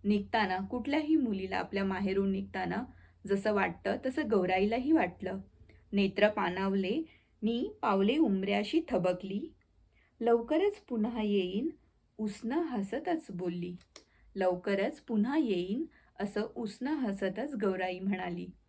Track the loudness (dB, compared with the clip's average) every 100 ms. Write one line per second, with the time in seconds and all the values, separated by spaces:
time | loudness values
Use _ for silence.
0 | 2 2 2 0 2 -2 -4 -6 0 0
1 | 4 4 4 0 -2 -4 -2 0 0 0
2 | 0 2 2 0 -4 -4 -2 -2 -4 -12
3 | -20 _ -2 0 2 2 0 -2 -4 -2
4 | -2 -2 2 2 4 2 2 2 4 4
5 | 2 -2 -8 -8 -10 _ -20 -20 _ 2
6 | 2 4 2 4 -2 0 0 0 0 -2
7 | -4 -12 _ _ -2 -2 -4 -2 2 4
8 | 4 4 4 2 2 0 2 -2 0 0
9 | 2 -2 -4 -6 -6 _ _ _ _ _
10 | _ _ 2 2 4 2 2 -2 -6 -2
11 | -2 0 0 2 0 -2 -4 -6 _ _
12 | _ -8 -6 -6 -4 -2 -2 -4 -4 -4
13 | -2 -4 -4 -6 -4 -4 -6 -10 -16 -20
14 | _ _ -14 0 0 0 -2 0 0 -4
15 | -2 0 2 2 2 0 0 -4 -4 _
16 | _ -8 -4 -2 -4 -6 -8 -6 -4 -2
17 | -2 -2 -4 -4 -6 -2 -2 0 -2 -2
18 | -2 -2 -4 -6 -10 -14